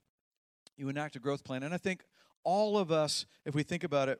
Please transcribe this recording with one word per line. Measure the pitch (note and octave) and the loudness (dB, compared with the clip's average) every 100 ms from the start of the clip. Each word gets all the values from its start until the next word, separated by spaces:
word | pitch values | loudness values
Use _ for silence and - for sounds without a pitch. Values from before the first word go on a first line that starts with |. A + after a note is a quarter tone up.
| _ _ _ _ _ _ _ - | _ _ _ _ _ _ _ -8
You | C3+ | -6
enact | C#3 D3+ | -4 -4
a | C#3 | -4
growth | C3 C#3+ | -4 -4
plan. | - C3 | -4 -6
And | C#3+ | -4
I | F3 | -4
think | G3 F#3 - _ _ _ | -2 -4 -8 _ _ _
all | E3 F#3+ G#3+ G#3 | 0 2 4 2
of | F3 | 4
us, | D#3+ D3+ - - _ | 2 2 0 -6 _
if | - | -4
we | D3 | -2
think | D3 F3 | 0 -2
about | F3 C#3+ | 0 2
it, | C3+ | 2